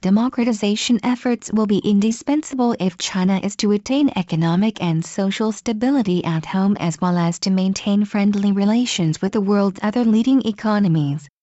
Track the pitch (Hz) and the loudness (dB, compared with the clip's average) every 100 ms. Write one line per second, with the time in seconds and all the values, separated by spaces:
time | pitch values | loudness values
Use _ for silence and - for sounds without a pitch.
0 | 185 202 247 - 233 214 208 208 - 240 | 2 2 2 0 -2 0 0 -2 0 0
1 | - 247 254 240 - 214 220 202 208 202 | 0 -2 -2 -4 -2 -2 2 0 2 2
2 | 208 226 - 294 302 262 240 233 185 175 | 2 -2 -2 -2 -2 -2 -2 0 -2 -4
3 | - 190 185 196 196 - 208 208 202 269 | -6 -2 0 0 -2 -2 0 0 0 0
4 | 294 - 175 160 165 170 214 214 180 160 | 0 0 -4 0 2 2 0 0 -2 -2
5 | 165 - 196 196 220 214 - 220 247 285 | -2 -4 -4 -2 -4 -2 -4 -2 0 0
6 | 202 180 - 160 160 190 196 202 170 160 | 2 0 0 -4 -2 0 0 0 -2 -2
7 | 180 180 170 170 - 190 185 190 - 202 | -2 0 0 -2 -2 0 0 -2 0 0
8 | 208 208 202 202 202 196 202 226 247 - | 0 0 0 2 0 2 2 2 0 0
9 | 165 156 190 220 196 208 202 185 208 247 | 0 0 -2 -2 2 2 2 0 -4 0
10 | 233 220 233 269 220 208 214 208 202 160 | 2 2 4 2 2 -4 -2 2 2 2
11 | 143 147 147 _ | 0 -4 -8 _